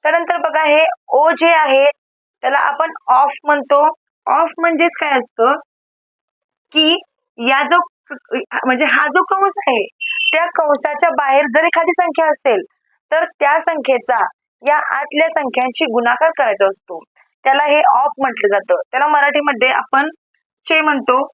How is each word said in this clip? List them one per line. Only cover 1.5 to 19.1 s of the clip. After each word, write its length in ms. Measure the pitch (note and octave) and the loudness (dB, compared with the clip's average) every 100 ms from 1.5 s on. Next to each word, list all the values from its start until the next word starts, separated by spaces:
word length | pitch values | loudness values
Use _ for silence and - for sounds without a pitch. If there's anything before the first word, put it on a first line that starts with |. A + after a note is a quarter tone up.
आहे 300 | E4 D4+ C4+ C#4+ - _ _ _ _ | 4 4 2 2 0 _ _ _ _
त्याला 160 | B3+ C#4 | -2 0
आपण 340 | - - D#4+ D#4+ - | -2 -2 -6 -6 0
ऑफ 260 | B3+ C#4+ C#4 | 2 2 -2
म्हणतो. 380 | D4 D4 C4 C#4+ D4+ D#4 _ _ - | -2 -2 2 2 2 0 _ _ -2
ऑफ 220 | C#4 E4 - | 0 0 -2
म्हणजेच 380 | E4+ D#4+ E4+ - | -2 0 0 0
काय 100 | D#4 | -2
असतं 420 | C4+ A#3+ - A#3 D4 - _ _ _ _ _ _ _ _ _ _ | -2 -4 0 0 0 -6 _ _ _ _ _ _ _ _ _ _
की 240 | D#4 D#4 F4 _ _ _ - | 0 0 0 _ _ _ -8
या 240 | A#3 C4+ | -2 0
जो 180 | C#4+ F4 | 2 0
क-, 760 | F4 _ _ C#4 _ B3 - - C4 | -2 _ _ -20 _ -8 -6 -6 -2
म्हणजे 180 | B3+ | 0
हा 220 | C#4+ - D4+ | 0 0 0
जो 160 | E4 | 0
कंस 280 | F4+ F#4+ G4 G4 E4 | 0 0 -2 -2 -2
आहे 200 | A#3+ - _ - - - | -2 -4 _ -10 -4 -2
त्या 120 | D4+ | 0
कंसाच्या 680 | F4 F4 D#4 C#4+ D4+ D4 E4+ | -2 -2 0 0 -2 0 0
बाहेर 320 | C4 C#4 C4+ C#4+ | 0 2 2 2
जर 100 | B3+ | 2
एखादी 280 | E4 E4 E4 | 2 0 0
संख्या 340 | F4 F4 D4+ D#4+ | 0 -2 0 0
असेल 360 | D4+ C#4 G#3+ F4+ _ _ _ _ | 0 0 0 -2 _ _ _ _
तर 120 | D#4 E4+ _ | -4 -4 _
त्या 180 | C#4+ D#4 | 0 2
संख्येचा 640 | D#4+ D#4 C4 B3 B3 A#3+ F#3+ _ _ _ | 0 -4 0 -2 0 -2 -2 _ _ _
या 140 | B3+ D4 - C4+ | 0 0 0 -4
आतल्या 320 | C#4+ D4 D#4+ | -4 -4 -2
संख्यांशी 560 | D#4+ C4+ A#3+ B3+ B3 | -2 -4 -4 -4 -2
गुणाकार 460 | D#4 A3+ A#3 B3 D#4+ D#4+ | -2 0 0 0 0 0
करायचा 280 | B3 G3 G3 | -2 0 0
असतो, 360 | G3 _ E3+ - _ _ _ | -2 _ -18 -18 _ _ _
त्याला 200 | C4+ C#4 | 0 0
हे 160 | D4 D4 - B3 | 2 2 4 2
ऑफ 120 | C#4+ C#4+ | 0 -2
म्हटलं 400 | C4+ A#3 G#3 A3+ | -6 -2 0 0
जातं. 220 | - B3+ - | 0 -2 -2
त्याला 160 | B3+ | -2
मराठीमध्ये 640 | D4 | 0